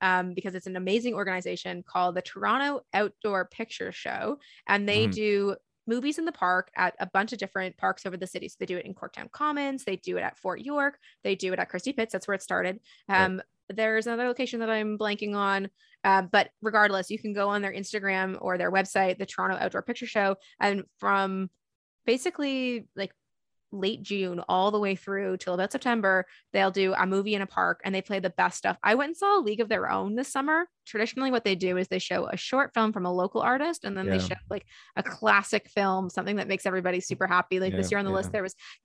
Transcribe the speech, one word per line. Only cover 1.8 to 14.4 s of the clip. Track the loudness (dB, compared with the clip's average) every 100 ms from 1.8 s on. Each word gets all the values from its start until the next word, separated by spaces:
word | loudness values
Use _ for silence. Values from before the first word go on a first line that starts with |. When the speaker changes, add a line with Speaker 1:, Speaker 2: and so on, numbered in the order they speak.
Speaker 1:
called | -6 0 0
the | 0
Toronto | -6 -4 0 2 0 -2 -2
Outdoor | 0 0 _ -2 -2 -2
Picture | -6 -10 -8 -8
Show, | -8 -6 -4 -4 -6 -10 -14 0
and | 0 4
they | 2
Speaker 2:
Mm-hmm. | 2
Speaker 1:
do | 2 2 2 0 -4 _ _ -4
movies | -2 -2 -2
in | -4
the |
park | 0 2 2 0 0
at | 0 0
a | -2
bunch | 0 -2
of | -6
different | -6 -4 -6 -2
parks | -2 -2
over | -6 -8
the | -8
city. | -10 -12
So | -10
they | -6
do | -6
it |
in | -8
Corktown | -12 -14 -14 -14
Commons, | -4 -2 -2 -4 -4
they | -6 -6
do | -4 -4
it |
at | -4 -4
Fort | -6 -6
York, | -4 0 0 -2 -20 _
they | -4
do | -2 -2
it | -2
at | -2
Christie | -4 -4
Pitts. | -2 -2
That's | -4 -4
where |
it | -4
started. | -2 0 0 -4 _ -18 0
Speaker 2:
Right. | 4
Speaker 1:
Um, | 4 0 -8 _ -10
there's | -2 2 2 0
another | -2 -2
location | -2